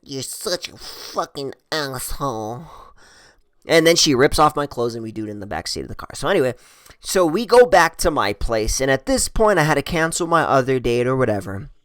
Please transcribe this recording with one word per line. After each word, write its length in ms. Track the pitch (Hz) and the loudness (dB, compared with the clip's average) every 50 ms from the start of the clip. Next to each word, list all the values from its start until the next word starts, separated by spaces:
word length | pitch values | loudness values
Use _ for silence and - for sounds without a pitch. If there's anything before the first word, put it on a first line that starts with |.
You're 200 | _ - 147 135 | _ -12 -12 -10
such 460 | 175 - - - - 180 180 175 - - | -10 -10 -12 -10 -6 -6 -6 -6 -8 -12
a 80 | - | -16
fucking 760 | - - - - - - - - - 175 - _ - 139 135 - _ _ _ | -16 -18 -18 -16 -16 -16 -12 -6 -6 -8 -6 _ -12 -10 -10 -12 _ _ _
asshole. 920 | - 160 147 139 135 123 - - - - 147 139 123 110 110 107 117 127 165 151 - - - - _ - - _ _ _ _ _ _ _ _ _ _ _ _ | -6 -6 -6 -6 -6 -8 -8 -8 -6 -6 -4 -6 -4 -6 -6 -8 -8 -10 -14 -16 -20 -20 -20 -20 _ -20 -20 _ _ _ _ _ _ _ _ _ _ _ _
And 200 | - 151 165 160 | 2 2 4 6
then 100 | 165 170 | 6 4
she 180 | 170 - 160 143 | 4 2 2 4
rips 240 | 117 131 156 - - | 4 4 2 4 4
off 180 | 156 151 151 | 2 2 2
my 100 | 151 143 | 0 -6
clothes, 280 | 143 - - 120 120 113 | -6 -4 -4 -4 -4 -4
and 80 | 117 | -6
we 100 | 113 110 | -12 -10
do 140 | 107 110 110 | -10 -10 -10
it 40 | 104 | -10
in 100 | 104 104 | -10 -12
the 60 | 101 | -10
backseat 360 | 101 98 78 85 - - - | -8 -8 -8 -6 -8 -8 -8
of 60 | 69 64 | -8 -10
the 60 | - | -12
car. 160 | - - - - | -14 -14 -16 -12
So 140 | - - 143 | -6 -2 0
anyway, 260 | 196 190 139 127 117 - - - - _ _ - - _ | 2 2 2 0 -2 -6 -12 -20 -20 _ _ -20 -20 _
so 240 | - - - 196 180 | -12 -4 0 2 2
we 220 | 165 151 185 240 | 2 2 0 -2
go 180 | - 233 247 247 | 4 8 8 8
back 320 | 247 - 185 170 165 - - | 8 8 4 4 4 0 0
to 120 | - 180 | -2 -2
my 240 | 156 139 107 101 104 | 0 0 0 0 -2
place, 460 | - - - 117 110 107 113 - - | -2 -2 -2 0 0 0 -2 -2 -2
and 100 | 135 135 | 2 2
at 160 | 135 135 - | 2 0 2
this 220 | - 269 247 - - | 0 0 0 0 -2
point, 300 | - - 220 214 208 175 | 0 2 2 4 4 4
I 40 | |
had 120 | 147 156 156 | 2 2 2
to 80 | 143 | 0
cancel 440 | 139 - - 165 160 165 165 - 180 | 0 -2 -2 -2 -2 -2 -2 -4 -4
my 160 | 165 170 165 | 0 2 2
other 360 | 151 78 120 139 127 120 135 131 | 2 4 2 2 2 2 -2 -2
date 280 | 117 123 120 120 123 | 0 0 0 0 0
or 100 | 123 131 | 0 0
whatever. 540 | 131 131 117 107 101 90 - 98 98 147 143 - _ | 0 0 0 0 -4 -4 -8 -10 -10 -12 -14 -18 _